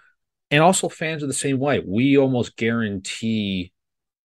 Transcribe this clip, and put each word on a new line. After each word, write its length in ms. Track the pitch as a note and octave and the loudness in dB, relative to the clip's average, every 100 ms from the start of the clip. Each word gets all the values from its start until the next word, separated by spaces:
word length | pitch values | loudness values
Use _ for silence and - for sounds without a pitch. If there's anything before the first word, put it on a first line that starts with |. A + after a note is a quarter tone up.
| _ _ _ _ - | _ _ _ _ 0
and 120 | D3 | 4
also 280 | E3+ F#3 E3+ | 4 4 -2
fans 320 | - D#3+ D#3+ | -6 -8 -6
are 40 | C#3+ | -6
the 60 | |
same 260 | B2 C#3+ C3 | -4 -2 -2
way. 240 | C#3+ A2+ | 0 -2
We 360 | E2+ G#2 C#3 C#3 | -2 0 4 4
almost 360 | C3+ B2 G#2+ - | 4 2 -2 -4
guarantee 1120 | A2+ A#2 A2 G2 - - A2+ A2 G2+ F#2+ F2+ _ _ _ _ _ | -2 -2 -4 -6 -8 -6 -4 -2 -2 -4 -6 _ _ _ _ _